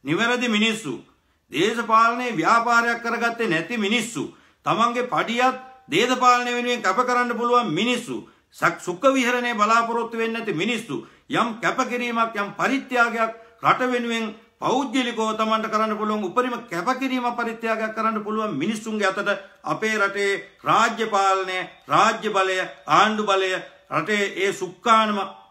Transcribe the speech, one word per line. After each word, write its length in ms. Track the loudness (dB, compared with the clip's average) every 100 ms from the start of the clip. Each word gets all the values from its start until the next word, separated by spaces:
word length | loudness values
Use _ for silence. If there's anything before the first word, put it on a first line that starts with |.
නිවැරදි 440 | -2 0 0 0 2
මිනිස්සු, 440 | 2 2 0 -6 -10 -12 _ _ _ _
දේශපාලනයේ 840 | 0 0 0 2 4 4 2 -2 0
ව්‍යාපාරයක් 640 | 4 4 4 2 2 -2
කරගත්තේ 460 | -4 -2 -2 -2 -2
නැති 280 | -2 -2 -2
මිනිස්සු, 460 | 0 0 -2 -6 -8 -10 _ _ -2
තමන්ගේ 420 | 2 2 0 -2
පඩියත් 480 | -2 -2 2 2 0 -12 -20 -4
දේශපාලනය 680 | 0 2 4 4 4 2
වෙනුවෙන් 280 | -2 -2 -2
කැප 180 | 0 0 2
කරන්න 300 | 0 0 -2
පුළුවන් 360 | 2 2 2
මිනිස්සු, 440 | 0 0 -2 -4 -10 -12 _ _
සක්-, 320 | -2 -2 -2
සුඛ 260 | -8 0 2
විහරණය 420 | 2 0 0 -2
බලාපොරොත්තු 640 | 0 4 4 2 -2 -4 -4
වෙන්නේ 220 | -4 -4
නැති 120 | -4
මිනිස්සු, 540 | -2 -2 -4 -4 -8 -10 -20 _
යම් 220 | -2 -2 0
කැපකිරීමක්, 760 | -2 0 -2 -2 -4 -2 -2
යම් 200 | -2 -6
පරිත්‍යාගයක් 800 | -2 -2 -2 -2 2 2 2 -2 -4 -20 _
රට 340 | 2 2 2
වෙනුවෙන් 420 | 0 -2 -2 -4 -8 _ _
පෞද්ගලිකව 640 | 0 0 0 -2 -2 -2 -2
තමන්ට 360 | 0 0 0 0
කරන්න 280 | -2 0 -2
පුළුවන් 280 | -2 -2 -2
උපරිම 280 | -2 -2 -4
කැපකිරීම 600 | -6 -4 -2 -2 -2 -2 -2
පරිත්‍යාගයක් 640 | -2 -4 -4 -4 -2 -4
කරන්න 240 | -2 -2 -2
පුළුවන් 360 | -4 -4 -2 -2
මිනිස්සුන්ගේ 520 | -2 -4 -6 0 0
අතට 220 | 0 -2 -4 -6 -12
අපේ 340 | -6 -4 -2 0
රටේ 360 | 0 0 -2 -2 -6 _
රාජ්‍ය 460 | 2 4 4 0 -2
පාලනය, 520 | 2 2 2 0 -4 -6 -12
රාජ්‍ය 440 | 0 4 4 2 -2
බලය, 300 | 0 0 0 -4 -8
ආණ්ඩු 400 | 2 4 4 2
බලය 280 | 0 2 2 -2 -8 -20 _
රටේ 380 | -4 -2 -2 -2
ඒ 180 | -2 -2
සුක්කානම 640 | -2 -8 -4 4 4 4 0 -4 -10 -20